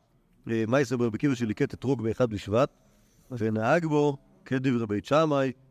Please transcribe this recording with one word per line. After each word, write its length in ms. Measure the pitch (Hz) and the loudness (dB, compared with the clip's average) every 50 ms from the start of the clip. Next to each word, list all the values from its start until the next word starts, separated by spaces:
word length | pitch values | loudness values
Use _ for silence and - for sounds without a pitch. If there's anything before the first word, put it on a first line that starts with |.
| _ _ _ _ _ _ _ _ - 113 | _ _ _ _ _ _ _ _ -8 -4
אה, 140 | 113 113 110 107 | -2 -2 0 2
מה 100 | 123 143 | 2 2
יעשה 180 | 143 117 131 | 2 2 0
ברבי 200 | 120 120 117 107 | 0 0 0 0
עקיבא 180 | 107 - 143 131 | 0 0 0 0
שליקט 400 | 120 120 107 101 - 143 - - | 0 -2 -2 -2 -2 -2 -4 -4
אתרוג 280 | - - 123 139 120 | -6 -2 -2 -2 -2
באחד 280 | 113 113 104 - 127 117 | -2 -2 0 0 -2 -2
בשבט, 400 | 107 95 - 98 101 120 143 - _ _ _ _ _ _ _ _ _ _ _ - | -2 -4 -4 0 2 2 2 0 _ _ _ _ _ _ _ _ _ _ _ -10
ונהג 560 | 131 113 110 110 107 110 110 123 156 175 165 | -6 -4 -2 -2 0 0 2 2 2 2 2
בו 300 | 151 147 147 147 147 139 - _ _ _ _ - | 0 2 2 2 2 0 -4 _ _ _ _ -8
כדברי 420 | - 131 135 131 143 123 117 113 | -4 -4 0 0 0 0 0 0
בית 180 | 101 104 104 - | -2 -4 -4 -2
שמאי 480 | - 139 156 160 156 143 139 135 131 117 _ - _ | 0 2 2 2 2 2 0 0 -2 -4 _ -16 _